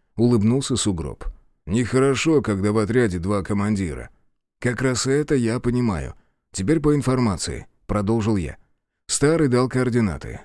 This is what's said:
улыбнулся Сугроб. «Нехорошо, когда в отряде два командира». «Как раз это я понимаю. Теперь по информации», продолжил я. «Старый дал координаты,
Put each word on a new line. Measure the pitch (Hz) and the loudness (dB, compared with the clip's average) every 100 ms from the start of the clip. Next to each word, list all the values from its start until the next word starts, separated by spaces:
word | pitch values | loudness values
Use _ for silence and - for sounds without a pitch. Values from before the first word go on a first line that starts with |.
| _ - | _ 0
улыбнулся | 120 120 104 127 135 123 | 2 4 4 2 0 -2
Сугроб. | - 90 73 - - - _ _ - | -2 -2 -6 -10 -12 -12 _ _ -4
«Нехорошо, | 107 117 127 139 127 160 156 | -2 0 2 2 2 2 2
когда | 113 101 101 | 2 0 0
в | 107 | 0
отряде | 104 117 117 87 | 2 2 2 0
два | 85 101 | -2 -2
командира». | 87 101 101 107 90 64 60 _ _ _ _ _ | -2 -2 0 0 -2 -6 -12 _ _ _ _ _
«Как | 120 117 | -4 -2
раз | 131 123 - | -2 -2 0
это | 139 151 | 0 2
я | 143 117 117 | 2 2 0
понимаю. | 123 123 120 87 64 - _ _ _ | 0 0 0 -2 -6 -12 _ _ _
Теперь | - 95 160 | -6 0 2
по | 147 | 2
информации», | 147 131 127 120 87 - 60 - _ - | 2 2 2 0 0 -6 -10 -14 _ -4
продолжил | 104 101 117 107 104 | -2 0 0 0 0
я. | 78 - _ _ _ _ - | -2 -10 _ _ _ _ -8
«Старый | - 143 165 147 | 0 2 4 2
дал | 123 127 | 2 2
координаты, | 127 127 117 110 76 58 - | 0 0 2 0 -2 -10 -14